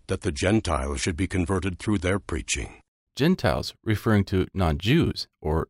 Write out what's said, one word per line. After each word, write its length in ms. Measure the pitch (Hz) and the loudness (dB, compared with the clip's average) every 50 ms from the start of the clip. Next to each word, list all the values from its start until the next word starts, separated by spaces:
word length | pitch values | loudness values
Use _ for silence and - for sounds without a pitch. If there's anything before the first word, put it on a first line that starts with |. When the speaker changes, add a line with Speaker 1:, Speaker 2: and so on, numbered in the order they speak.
| _ | _
Speaker 1:
that 140 | - 95 92 | -6 -6 -4
the 100 | - 98 | -2 -4
Gentiles 680 | 76 - 95 90 107 110 - - 80 67 67 71 71 67 | -2 0 2 2 2 2 2 0 -2 -2 -2 -4 -4 -2
should 160 | - 101 85 | -2 -4 -2
be 120 | 73 98 | -2 -4
converted 520 | 90 - 92 90 87 98 92 92 98 90 - | -2 0 -2 0 0 0 0 0 -2 -6 -4
through 200 | - 113 104 95 | -2 -2 0 0
their 200 | 90 90 98 98 | 0 0 -2 -2
preaching. 640 | - - 85 73 - - - - - - - - _ _ _ _ _ _ _ | -2 -4 -6 -6 -4 -4 -6 -6 -6 -10 -14 -20 _ _ _ _ _ _ _
Speaker 2:
Gentiles 580 | - 131 170 185 - - 104 64 64 - - - _ _ | 0 2 2 2 2 2 0 0 0 -4 -8 -12 _ _
referring 420 | 110 107 98 - 110 107 101 95 | -2 -2 0 2 4 4 4 4
to 220 | - 101 92 - - - | 2 0 0 0 0 -2
non-Jews 760 | 95 90 82 76 73 90 107 143 170 151 113 - - - - _ _ | 0 0 0 0 0 2 2 4 4 2 0 -2 -6 -10 -12 _ _
or 300 | - 78 78 - - | -4 -2 0 0 -2